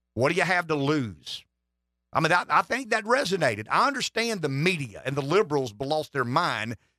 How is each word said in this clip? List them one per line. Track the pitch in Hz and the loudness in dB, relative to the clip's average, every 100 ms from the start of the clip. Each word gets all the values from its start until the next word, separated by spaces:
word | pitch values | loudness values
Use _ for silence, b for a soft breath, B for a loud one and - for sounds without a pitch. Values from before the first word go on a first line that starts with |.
| _ | _
what | - 131 | 0 2
do | |
you | 175 | 4
have | 170 180 170 | 2 2 0
to | |
lose?" | 151 139 156 117 76 62 - - _ _ _ _ _ _ | 0 0 0 -2 -8 -14 -14 -16 _ _ _ _ _ _
I | - | 0
mean, | 156 | 2
I, | 175 175 | 2 2
I | 151 | 2
think | 196 240 247 | 2 -2 -2
that | 220 | -2
resonated. | 214 254 226 185 143 107 107 | 2 0 0 0 0 0 -2
I | 160 262 | 2 2
understand | 277 - - 233 214 | 0 -4 -2 -2 -2
the | 147 | -2
media | 135 170 180 127 92 | 0 0 0 -4 -8
and | 131 139 | -6 -4
the | |
liberals | 139 131 147 143 127 104 | 0 2 2 0 -2 -6
lost | 139 156 147 | -2 -2 -2
their | 143 | -2
mind | 120 143 170 120 113 113 _ | 0 2 2 0 -4 -6 _